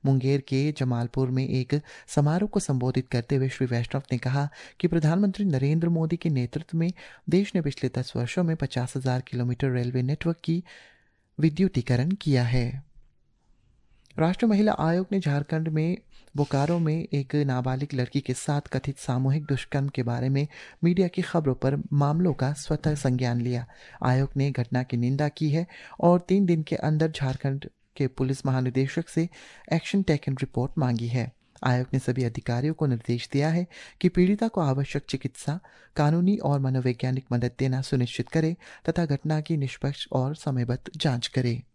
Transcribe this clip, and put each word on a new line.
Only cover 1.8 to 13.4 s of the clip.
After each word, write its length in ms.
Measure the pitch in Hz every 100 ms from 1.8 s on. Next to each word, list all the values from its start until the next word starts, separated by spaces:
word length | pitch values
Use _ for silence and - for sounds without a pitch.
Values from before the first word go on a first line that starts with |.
| - - -
समारोह 420 | - 147 170 208
को 120 | 202
संबोधित 480 | - 131 123 127 127
करते 280 | 123 117 139
हुए 120 | 131
श्री 180 | - 127
वैष्णव 360 | 120 117 135 -
ने 60 | 123
कहा 300 | 127 139 143 - - _
कि 80 | 175
प्रधानमंत्री 560 | 170 156 170 202 190
नरेंद्र 440 | 196 135 139 160 170
मोदी 280 | 165 160 170
के 140 | 170
नेतृत्व 480 | 135 120 - - 165
में 140 | 165 - - - -
देश 240 | 180 202
ने 60 | 185
पिछले 300 | 147 - 131 -
दस 140 | 127 120
वर्षों 280 | 120 -
में 120 | 170 160
पचास 400 | 139 - 127 135
हजार 240 | 131 127
किलोमीटर 500 | - 123 123 120 135
रेलवे 320 | 123 120 127
नेटवर्क 360 | 127 151 170 165
की 200 | - 165 - - - _ _ _ _ -
विद्युतीकरण 720 | 156 156 190 - - 120 147
किया 340 | 196 156 131
है। 380 | 120 123 120 135 - - _ _ _ _